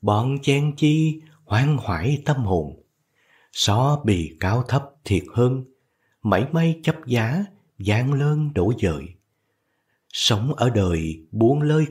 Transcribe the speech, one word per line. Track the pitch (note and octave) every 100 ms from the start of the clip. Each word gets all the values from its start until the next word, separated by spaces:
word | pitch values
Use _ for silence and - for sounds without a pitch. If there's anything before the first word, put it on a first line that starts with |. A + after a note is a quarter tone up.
bon | G#2 G#2 B2+ C#3
chen | C#3 C#3 D3 C#3+
chi | D3+ D#3 D#3 D3+ - _
hoang | - G#2+ C#3+ C#3
hoải | G#2 E2 G#2+ C#3+
tâm | - C3+
hồn. | G#2+ F2+ D2 - _ _ _ _ _ _ _
So | - - G#2 C3+ D3
bì | A2 F#2 D#2 -
cao | F#2 A2+ -
thấp | C3+ - _
thiệt | - F#2+ -
hơn, | - B2 C3 B2+ _ _ _ _ _
mảy | G#2+ F#2+ C#3
may | E3 E3 E3
chấp | - D#3 B2
giá, | A#2+ A2+ D#3+ G3+ - _ -
gian | G2 G#2+ C3
lơn | C#3 D3 D3+ D3+
đổ | G2+ F#2 A#2+
dời. | F2+ D2+ F#2 - _ _ _ _ _ _ _ _ _
Sống | - - G#2 B2+
ở | - A#2+
đời | G#2+ F#2 E2+ D#2+ D#2+ -
buông | G#2+ A#2 C#3+
lơi | D3 D#3 D3+